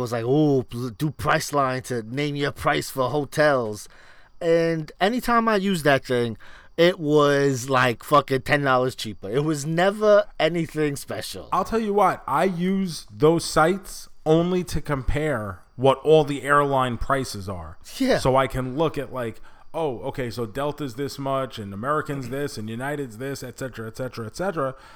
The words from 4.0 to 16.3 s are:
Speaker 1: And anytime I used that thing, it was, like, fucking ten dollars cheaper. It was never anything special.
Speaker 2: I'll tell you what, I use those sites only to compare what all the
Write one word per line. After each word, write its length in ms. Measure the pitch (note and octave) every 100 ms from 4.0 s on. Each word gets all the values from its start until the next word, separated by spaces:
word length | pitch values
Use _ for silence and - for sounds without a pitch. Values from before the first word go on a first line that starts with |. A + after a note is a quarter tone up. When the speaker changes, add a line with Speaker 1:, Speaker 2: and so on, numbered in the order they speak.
| - - - -
Speaker 1:
And 540 | E3+ E3 E3 E3 D3+ -
anytime 480 | F#3+ B3 - A#3 A3+
I 80 | G#3
used 280 | G3 F3+
that 200 | D3 C3+
thing, 320 | - B2 A#2+ A2 - - - -
it 240 | E3+ F#3+
was, 680 | D3+ D3+ C#3+ C#3+ C#3 C3 B2+
like, 340 | C3 B2+ A#2
fucking 380 | - D3 C3+ C3+
ten 180 | - D3
dollars 320 | C#3 B2+ B2+
cheaper. 360 | - A2 F#2+ G2
It 140 | A#2+
was 200 | D3+ D3+
never 600 | C#3+ E3 F#3 G#3 G#3+ G3+ G#3 -
anything 560 | D#3 E3+ D#3+ D3+ D3+
special. 540 | C#3+ - G#2+ - - -
Speaker 2:
I'll 120 | E3+
tell 160 | G3 A3+
you 140 | G#3+
what, 280 | G3+ F#3 C#3 -
I 160 | C#3
use 640 | F#3 E3+ F3+ G3 F#3+ D#3 -
those 360 | G#2 D3 E3+ -
sites 640 | D#3+ D#3+ G3 - - - - D3+
only 360 | D#3+ F3 F#3
to 180 | E3+ D#3
compare 800 | - C#3+ A#2+ D3 D3+ B2 G#2 F#2+ - -
what 220 | C3 C3
all 260 | D3 D#3
the 180 | C#3+